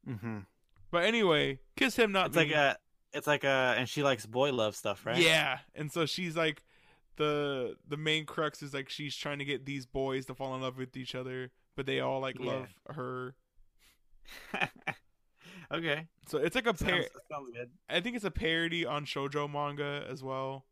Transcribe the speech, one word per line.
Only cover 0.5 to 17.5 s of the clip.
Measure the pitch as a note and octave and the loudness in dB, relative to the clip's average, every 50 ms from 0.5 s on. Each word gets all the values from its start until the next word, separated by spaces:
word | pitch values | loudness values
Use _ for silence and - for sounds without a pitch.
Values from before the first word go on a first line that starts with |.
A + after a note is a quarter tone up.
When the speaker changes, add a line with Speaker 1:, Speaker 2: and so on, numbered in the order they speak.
| _ _ _ _ _ - - - | _ _ _ _ _ -20 -14 -2
Speaker 2:
But | - E3+ E3+ | 0 2 4
anyway, | G#3 A3+ A#3 G#3+ F3+ D#3 D3 C#3+ C#3 C#3 - - - _ - | 4 4 4 6 6 6 6 4 2 0 -4 -10 -16 _ 0
Kiss | C#4 C4 - | 0 2 4
Him, | - A#3 G#3+ | 4 4 4
Not | G3 F#3+ F#3 D#3+ | 6 2 2 4
Speaker 1:
It's | - E3+ | 4 4
Speaker 2:
Me. | D#3+ | 4
Speaker 1:
like | D3 D#3 | 6 6
a, | D3+ C#3+ C#3 - - _ _ _ _ _ _ - | 6 6 6 4 2 _ _ _ _ _ _ -8
it's | D3 C#3+ D3+ | -4 2 2
like | D3 C#3 - | 2 4 4
a, | C#3 C3+ C3 C3 B2+ A#2+ A2+ | 4 4 6 6 4 4 4
and | B2+ A2+ | 2 0
she | - D3 | 0 2
likes | C#3+ C#3 C3+ A2 G#2 | 4 4 2 2 -2
boy | A2 A2 B2 C3+ D3 | -4 2 2 2 4
love | C3 B2 A2 G#2+ G2+ | 4 4 2 2 0
stuff, | - - G#2+ G2+ - - | -2 -2 -2 -2 -2 -2
right? | A2 A#2 E3+ | 0 4 4
Speaker 2:
Yeah, | E3+ D#3+ D#3+ D#3+ D3 C#3+ B2+ C3+ - - _ | 6 6 6 4 4 2 -2 -4 -6 -14 _
and | - D3+ D3 | -8 -8 -4
so | - F3 E3 C#3+ | 0 0 0 0
she's, | - - F#3 F3 D#3 | 0 -2 -4 -2 0
like, | E3+ E3 D#3+ D3 - _ _ _ _ _ _ _ _ _ _ - - | 2 2 0 0 -2 _ _ _ _ _ _ _ _ _ _ -4 -2
the, | D3+ D3+ D3 D3 D3 C#3+ C#3 C3+ B2 A2 - - _ | 0 2 2 2 0 0 -2 -2 -2 -4 -6 -8 _
the | - D3 D3 | -8 -8 -4
main | D#3 D#3 D#3 D#3 D#3 | 0 0 0 0 0
crux | D3 - - D#3+ D3+ - - D#3 | -4 -4 -2 -2 -2 -2 -6 -12
is, | C#3+ C3+ | -8 -6
like, | C#3 C3+ C3+ | -6 -6 -6
she's | - - D3+ C#3 - | -8 -8 -6 -8 -6
trying | - - C#3+ D3 C#3+ | -6 -6 -6 -4 -4
to | C#3 | -4
get | C#3+ C#3+ B2+ C3+ | -4 -4 -4 -4
these | C#3 C#3+ C3+ B2+ | -6 -6 -6 -8
boys | _ - C3+ C3+ C3+ C3 C3+ C3 - | _ -4 -2 -2 0 -2 -4 -4 -6
to | C3 | -8
fall | - C3+ C3 C3 | -8 -6 -4 -4
in | C3 | -4
love | C3 C3 B2 C3 | -4 -6 -6 -6
with | C3 B2+ - | -10 -8 -8
each | C3 B2+ - - | -10 -10 -8 -8
other, | C3 B2+ B2+ B2+ B2+ B2+ B2 _ _ _ _ _ | -8 -6 -6 -6 -8 -8 -10 _ _ _ _ _
but | - C3+ | -6 -4
they | C3+ C3+ C3+ | -2 0 0
all, | C3 C3 C3 C3+ | 0 0 0 0
like, | C3 C3 B2+ B2+ | -2 -4 -4 -4
Speaker 1:
Yeah. | B2 | -4
Speaker 2:
love | B2 C3 C3 C3 B2 - _ _ - - | -2 -2 -4 -4 -8 -16 _ _ -12 -8
her. | D3+ B2+ B2+ B2+ B2+ B2+ B2+ C3+ _ _ _ _ - - _ _ _ _ - _ _ _ _ - - - - - - - - - | -8 -6 -6 -6 -6 -8 -10 -10 _ _ _ _ -20 -20 _ _ _ _ -20 _ _ _ _ -20 -20 -20 -18 -18 -16 -12 -10 -2
Speaker 1:
<laughs> | - F3+ - - - - - - - _ _ _ _ _ _ _ _ - E3+ F#3 F#3 E3 - | -2 -2 -2 -2 -10 -8 -8 -8 -8 _ _ _ _ _ _ _ _ -20 -20 -18 -18 -10 -6
Okay. | C#3 E3 E3 E3 C#3+ D3+ E3 D#3+ _ _ - - | -6 -4 0 0 0 0 -2 -10 _ _ -14 -4
Speaker 2:
So | - D3 | -2 0
it's | C#3 E3+ - | 0 2 0
like | B3+ A#3 | 2 2
a | A#3+ G#3+ | 2 0
par- | D#3 - G#3+ | 2 2 2
Speaker 1:
Sounds, | F3+ F3 - - _ - - _ | 2 2 0 -2 _ -16 -16 _
sounds | D#3 D3 C#3 B2+ | -12 -12 -12 -12